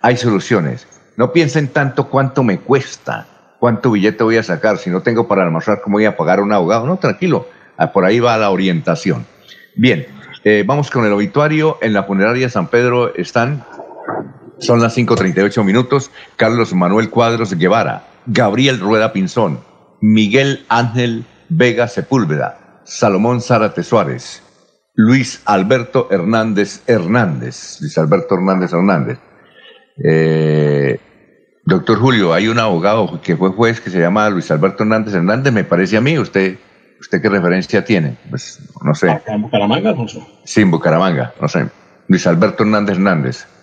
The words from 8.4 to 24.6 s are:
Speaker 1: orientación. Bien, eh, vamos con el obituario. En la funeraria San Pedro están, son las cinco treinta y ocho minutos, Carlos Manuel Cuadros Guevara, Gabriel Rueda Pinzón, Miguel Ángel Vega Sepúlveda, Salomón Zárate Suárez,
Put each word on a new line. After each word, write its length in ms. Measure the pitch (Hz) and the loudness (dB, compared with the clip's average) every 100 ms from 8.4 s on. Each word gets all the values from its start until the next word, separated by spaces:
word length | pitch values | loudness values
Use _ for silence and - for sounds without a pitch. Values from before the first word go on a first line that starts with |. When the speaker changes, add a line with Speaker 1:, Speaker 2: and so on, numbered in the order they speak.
| 104 | 0
Speaker 1:
orientación. 760 | 92 95 85 87 80 98 65 58 _ - - - - | 0 0 0 -2 -2 -2 -4 -6 _ -20 -20 -12 0
Bien, 320 | 120 90 67 - - - 104 | 2 2 -4 -18 -20 -4 2
eh, 180 | 104 98 | 2 2
vamos 220 | 147 139 | -2 -2
con 140 | 127 107 | -2 0
el 60 | |
obituario. 640 | 101 104 143 151 156 156 - | 0 0 0 0 2 0 0
En 100 | 110 | -2
la 100 | 104 | -2
funeraria 460 | 98 95 104 123 127 | 0 0 0 0 -2
San 180 | 113 82 | -2 0
Pedro 480 | 120 123 123 120 - | 2 2 0 0 -4
están, 480 | 87 117 120 147 - - - - - - - - - - | -4 -2 -2 -4 -10 -20 -20 -14 -10 -10 -10 -18 -20 -8
son 220 | - 120 | 0 2
las 120 | 117 | 2
cinco 220 | 123 117 117 | 0 0 2
treinta 260 | 95 87 | 0 0
y 40 | 101 | 0
ocho 180 | 117 | 0
minutos, 480 | 98 110 123 139 - - - - | 2 0 2 -2 -2 -18 -20 -2
Carlos 360 | 113 117 110 | 0 2 0
Manuel 360 | 92 90 104 110 | 0 2 2 0
Cuadros 440 | - 117 117 110 123 | 0 0 0 -2 0
Guevara, 500 | - 110 101 - - - - | 2 2 0 -6 -14 -18 -4
Gabriel 520 | 107 110 107 135 123 | 0 2 2 0 0
Rueda 320 | 95 110 110 | 0 2 0
Pinzón, 480 | 101 92 - 101 69 - _ _ _ | -2 -2 0 -2 -4 -12 _ _ _
Miguel 640 | 107 107 107 120 139 135 - | 2 2 4 2 0 -2 -2
Ángel 560 | 117 120 123 120 113 120 _ _ | -2 0 -2 -2 -4 -10 _ _
Vega 380 | 160 123 110 117 | 0 2 2 -2
Sepúlveda, 920 | - 82 131 92 76 55 - _ _ | -4 -2 0 0 -2 -4 -8 _ _
Salomón 580 | - - 110 95 113 123 | -18 -2 0 2 0 -2
Zárate 420 | - 117 107 - | 0 0 0 -2
Suárez, 600 | 87 117 80 62 - - _ _ | 0 0 0 -6 -12 -20 _ _